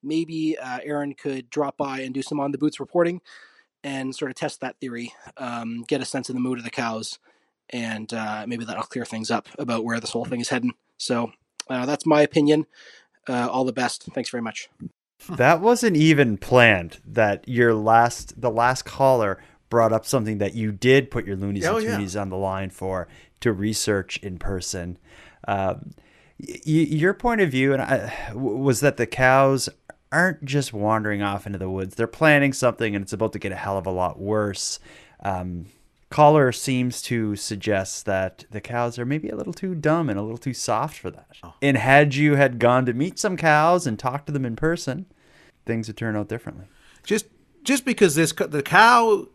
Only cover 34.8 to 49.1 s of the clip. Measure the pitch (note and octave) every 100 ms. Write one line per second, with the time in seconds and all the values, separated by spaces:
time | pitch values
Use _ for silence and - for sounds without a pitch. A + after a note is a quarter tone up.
34.8 | - - - _ G2 F#2 F2+ F2 D#2+ _
35.8 | _ _ _ - D3 D#3 C3 A#2 - B2+
36.8 | B2 A#2+ - A#2+ G#2+ G2+ - G#2 G2+ G2+
37.8 | F#2+ - - F#2+ F#2+ - - G#2+ - A#2+
38.8 | A#2+ A#2+ A#2+ D3+ - - - E3+ F#3+ F3
39.8 | D3+ D#3+ D#3 G2 G#2 A#2 - B2 - A2
40.8 | D3 - F#2 D#2 _ _ - - C#3 C3+
41.8 | B2+ C#3 D3 C3+ D3+ C#3+ C#3 A#2+ A#2 B2+
42.8 | B2+ A#2+ D#3+ - F3 F3+ E3 D3+ D#3 F3+
43.8 | F3 G#2+ C3 C3 - C#3+ C3 A#2 D#3 E3
44.8 | - C3+ F#3+ _ _ _ _ _ - A#2
45.8 | A2 G#2+ A2+ G#2+ G#2 A2+ - - G2 _
46.8 | _ _ - G3+ - _ _ _ - C4+
47.8 | - A#3+ F#3+ C#3+ D#3+ - F#3 D3+ C#3 F3
48.8 | A3+ B3 A3+